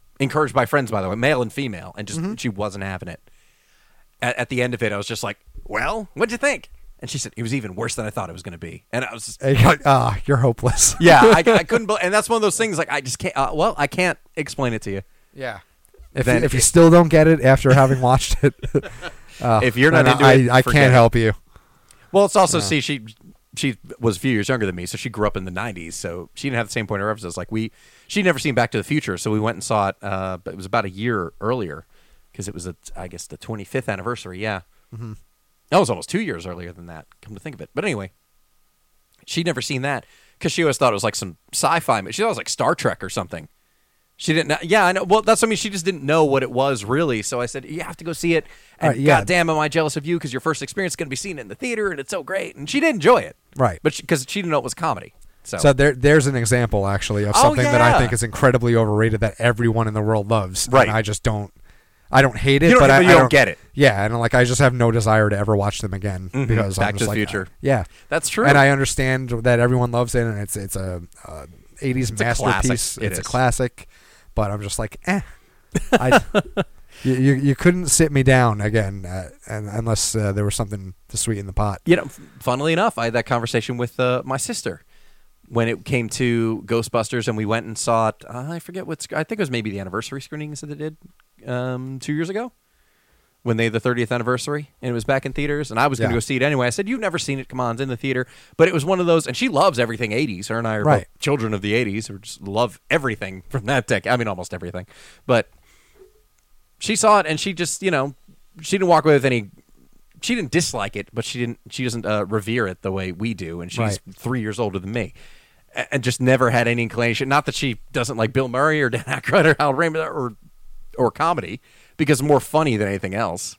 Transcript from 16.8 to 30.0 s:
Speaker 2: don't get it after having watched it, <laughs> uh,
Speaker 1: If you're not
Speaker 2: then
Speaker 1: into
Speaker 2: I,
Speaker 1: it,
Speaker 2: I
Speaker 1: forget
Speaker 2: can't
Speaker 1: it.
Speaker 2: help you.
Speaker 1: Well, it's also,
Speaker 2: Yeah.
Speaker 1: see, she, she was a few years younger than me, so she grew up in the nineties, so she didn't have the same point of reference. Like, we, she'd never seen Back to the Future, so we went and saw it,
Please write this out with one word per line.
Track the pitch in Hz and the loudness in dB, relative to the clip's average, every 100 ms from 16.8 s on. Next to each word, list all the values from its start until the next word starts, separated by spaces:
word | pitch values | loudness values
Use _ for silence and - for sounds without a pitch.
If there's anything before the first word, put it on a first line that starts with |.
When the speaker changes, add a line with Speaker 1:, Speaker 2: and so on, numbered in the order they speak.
| 165 | 10
Speaker 2:
don't | 175 165 | 10 8
get | 156 156 | 6 6
it | 156 | 6
after | 131 135 135 135 | 4 4 6 6
having | 131 131 | 6 4
watched | 123 131 - - | 4 2 2 2
it, | 139 - - | 2 0 -2
<laughs> | 143 - - 180 - - - | -2 -4 -12 -14 -14 -20 -6
uh, | 120 107 | 0 2
Speaker 1:
If | 123 117 | 2 4
you're | 147 | 6
not | 165 131 | 6 4
Speaker 2:
then | |
Speaker 1:
into | 127 135 | 6 8
Speaker 2:
I, | |
Speaker 1:
it, | 131 120 | 8 6
Speaker 2:
I | 127 | 4
Speaker 1:
forget | - 147 | 4 6
Speaker 2:
can't | 135 | 8
Speaker 1:
it. | 127 | 8
Speaker 2:
help | 113 117 | 8 6
you. | 110 - _ - _ _ _ _ - | 2 0 _ -20 _ _ _ _ 0
Speaker 1:
Well, | 196 202 | 4 4
it's | 202 | 4
also, | 180 170 | 4 2
Speaker 2:
Yeah. | |
Speaker 1:
see, | 98 151 | 0 -2
she, | - 135 110 - - _ _ - | -2 -6 -8 -20 -20 _ _ -4
she | 139 - - - | -4 -4 -14 -4
was | 117 90 | -2 0
a | |
few | 139 | 0
years | 110 101 | 0 0
younger | 127 98 | -2 -2
than | 90 | -4
me, | 90 | -8
so | - | -8
she | 123 | -8
grew | 104 104 | -2 -2
up | 95 | -2
in | 92 | -8
the | |
nineties, | 90 117 90 82 - | -8 -8 -10 -12 -10
so | 87 87 - | -10 -10 -14
she | - 139 | -8 -4
didn't | 117 | -4
have | 110 | -4
the | |
same | 120 101 | -6 -4
point | 101 | -4
of | 107 | -4
reference. | 110 90 90 | -6 -8 -10
Like, | 87 | -8
we, | 110 113 _ _ _ - | -6 -6 _ _ _ -6
she'd | 208 185 | 0 0
never | 135 | 0
seen | 151 120 | 0 0
Back | 117 | 0
to | 110 | -2
the | |
Future, | - 147 - 95 | -2 -4 -2 -6
so | 110 | -2
we | 107 | -2
went | 110 98 | -2 -4
and | |
saw | - 107 98 | -2 0 0
it, | - | -4